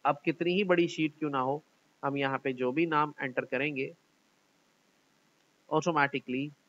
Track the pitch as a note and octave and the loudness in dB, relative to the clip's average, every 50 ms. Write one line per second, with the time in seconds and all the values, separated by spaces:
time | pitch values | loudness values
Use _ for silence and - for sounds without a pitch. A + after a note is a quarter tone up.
0 | _ C#3+ D3 - - E3 D3+ - E3+ F3 F3 G3 G#3 F3+ F3+ E3+ E3+ E3 - - | _ 0 0 2 -2 -2 -2 0 0 0 2 2 4 4 4 4 4 0 0 -2
1 | D#3 D3+ D3 - D#3 D3 C#3+ C3+ B2+ C3 C#3 D#3 _ _ _ _ _ _ _ _ | -2 -2 -2 -4 -4 -2 0 0 0 0 -2 -4 _ _ _ _ _ _ _ _
2 | - C#3 C#3 C#3+ C#3 C3+ C3+ C3 - C#3 C3 B2 B2+ B2 C3 D#3+ E3+ E3 D#3 D3 | -4 -2 0 0 0 0 -2 -2 -2 -4 -2 0 0 0 2 2 0 2 2 2
3 | D3+ D3+ C#3+ - C#3 C3 B2 C3+ B2+ - - B2+ C#3 D3+ C#3+ C3 C3+ C#3 E3+ _ | 0 0 -2 -8 -8 -4 -4 -4 -4 -2 -2 -2 -2 -2 -2 -4 -6 -6 -8 _
4 | _ _ _ _ _ _ _ _ _ _ _ _ _ _ _ _ _ _ _ _ | _ _ _ _ _ _ _ _ _ _ _ _ _ _ _ _ _ _ _ _
5 | _ _ _ _ _ _ _ _ _ _ _ _ _ - D3+ D#3 D3 F3 E3 D3 | _ _ _ _ _ _ _ _ _ _ _ _ _ -2 -2 0 0 2 2 2
6 | C#3+ C3+ C#3 C3 _ - B2 C3 C#3+ D3 C#3+ _ _ | 2 2 0 -6 _ -6 -6 -6 -6 -8 -10 _ _